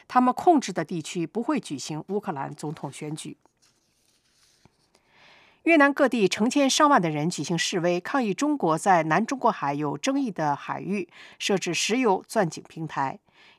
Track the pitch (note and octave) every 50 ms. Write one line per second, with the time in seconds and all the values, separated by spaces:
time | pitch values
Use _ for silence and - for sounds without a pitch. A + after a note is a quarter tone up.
0 | - _ - B3+ B3+ B3+ B3 - - F4+ F4 C#4 - - F#3 F3 D#3+ - F#3+ E3+
1 | D3+ - - F#3 E3 D#3+ - G#3 A#3 - D#4 B3 - - D#3 B2+ - - - D3+
2 | - - F#3+ G#3 - - E3 C3+ C#3 C#3+ C#3+ - - D3+ D3+ - - C#3+ B2+ -
3 | D#3 C#3+ D3+ D3+ - D3+ - - _ _ _ _ _ _ _ _ _ _ _ _
4 | _ _ _ _ _ _ _ _ _ _ _ _ _ _ _ _ _ _ _ _
5 | _ _ _ _ - - - _ _ _ _ _ _ D#4+ E4+ D#4+ C#4 C#4+ C#4 -
6 | D4+ B3+ - A#3+ G3+ F3+ - - G#3 B3+ - C#4+ C#4 C4 - - D#4 D4 C#4+ -
7 | E3+ E3 D3+ D3 D3 E3+ F3 - D3 - F3 E3 - - - F#3 D#3+ F3 F3 F3+
8 | - - - C#4 B3 G#3+ F3+ - C#4 D4 D4+ C#4 - E3+ D#3 D#3+ - G#3 F#3+ E3+
9 | D#3 D#3+ D#3 F3 A3 - C#4+ B3+ - A#3 F#3 - - C#3+ C#3+ C#3+ D3+ D3 C#3+ D3
10 | - C4 C4+ C#4 C#4 A#3 F#3 - D#3+ D3 C#3+ C#3 - - C#3 C#3 - D#3+ G3 G#3
11 | F3+ - _ - - - - _ - - G#3 F3+ - F3+ E3 - - - G3+ C4
12 | C4 A3+ F#3 - - _ - A3+ G3 D#3+ - - - - - D#3+ E3 D3+ - -
13 | C#3 C3+ - - _ _ _ _ - - _